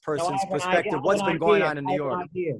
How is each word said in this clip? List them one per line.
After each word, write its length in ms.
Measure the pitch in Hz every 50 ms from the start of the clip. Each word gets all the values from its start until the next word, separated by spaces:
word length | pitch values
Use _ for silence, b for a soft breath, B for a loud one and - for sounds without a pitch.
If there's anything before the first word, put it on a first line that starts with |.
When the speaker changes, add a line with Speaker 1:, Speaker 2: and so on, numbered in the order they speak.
| _
Speaker 1:
So 80 | 156
I 40 | 151 160
Speaker 2:
person's 220 | 170 180 190 196
Speaker 1:
have 80 | 196 190
an 0 |
Speaker 2:
perspective. 260 | 190 - 180 185 185 170
Speaker 1:
idea, 140 | - -
I 40 | 160
have 80 | 143 131
Speaker 2:
What's 160 | 185 202 202
Speaker 1:
an 40 | 196
Speaker 2:
been 120 | 190 185 151
going 240 | 165 190 208 196
Speaker 1:
idea, 40 | 180 156
Speaker 2:
on 80 | 147 143
in 100 | 139 135
Speaker 1:
I 40 | 139
Speaker 2:
New 60 | 147 147
Speaker 1:
have 80 | 135
an 60 | 123 180
Speaker 2:
York? 100 | 175 151
Speaker 1:
idea 220 | 170 185 175 160 131